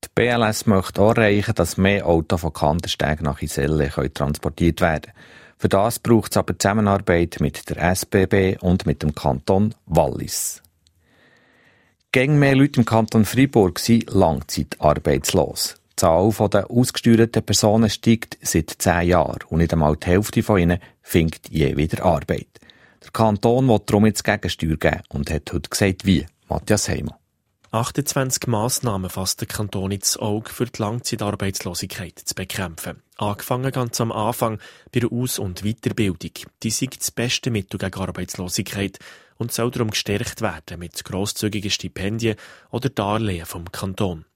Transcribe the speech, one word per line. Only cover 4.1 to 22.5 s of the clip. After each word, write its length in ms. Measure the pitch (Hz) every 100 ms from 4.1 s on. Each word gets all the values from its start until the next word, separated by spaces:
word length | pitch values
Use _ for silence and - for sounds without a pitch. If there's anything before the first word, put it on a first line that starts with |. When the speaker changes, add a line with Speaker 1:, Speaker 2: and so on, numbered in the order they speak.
Speaker 1:
transportiert 680 | - 71 73 - - 85 80
werden 320 | 87 78 -
können. 40 | _ - - - _
Für 120 | 98
das 300 | 98 107 -
braucht 340 | - 113 -
es 40 | -
aber 220 | - 92
Zusammenarbeit 800 | 101 107 104 98 98 85 87 -
mit 280 | 73 - -
der 80 | 78
S 280 | 85 92 -
B 200 | 104 95
B 300 | 98 95 -
und 260 | 90 90 -
mit 160 | 71
dem 120 | 78
Kanton 600 | - 73 65 - 98 107 - -
Wallis. 760 | 82 73 - - - - - _ _ _ _ _ _ _ _ _ _ _ _ _ _ _
Gäng 260 | 131 131 147
mehr 160 | 139
Leute 260 | 135 143 135
im 60 | 113
Kanton 380 | 113 110 113
Freiburg 540 | 104 120 135 120 95 -
sind 300 | - 117 -
langzeitarbeitslos. 1600 | 101 87 69 - - 73 - 76 73 78 67 - 92 71 - - - _
Die 40 | -
Zahl 360 | 90 82 101 104 104
der 220 | - -
ausgesteuerten 720 | 120 127 - 120 113 113 -
Personen 480 | - 101 110 104 113
steigt 480 | - - 113 - -
seit 300 | - 85 80
zehn 380 | - 98 87 87
Jahren 320 | 87 71 - -
und 100 | 80
nicht 140 | 82
einmal 240 | 80 76 76
die 100 | -
Hälfte 380 | 90 110 -
von 140 | - 104
ihnen 200 | 85 87 - _
findet 460 | - 90 82 - -
je 260 | 78 71 67
wieder 280 | 78 -
Arbeit. 560 | 92 80 - 69 -